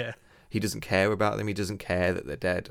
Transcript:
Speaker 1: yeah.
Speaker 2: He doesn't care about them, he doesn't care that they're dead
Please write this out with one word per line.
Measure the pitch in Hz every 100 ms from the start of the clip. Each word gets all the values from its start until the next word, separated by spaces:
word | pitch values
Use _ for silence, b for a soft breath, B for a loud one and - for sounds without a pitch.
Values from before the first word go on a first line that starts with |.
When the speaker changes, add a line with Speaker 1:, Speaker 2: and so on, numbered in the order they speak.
| 117
Speaker 1:
yeah. | - b b b
Speaker 2:
He | 113
doesn't | 101 104
care | - 95 101
about | 101 104 104
them, | 104
he |
doesn't | 95 95 101
care | - 90 90
that | 90 -
they're | 73
dead | 92 90 -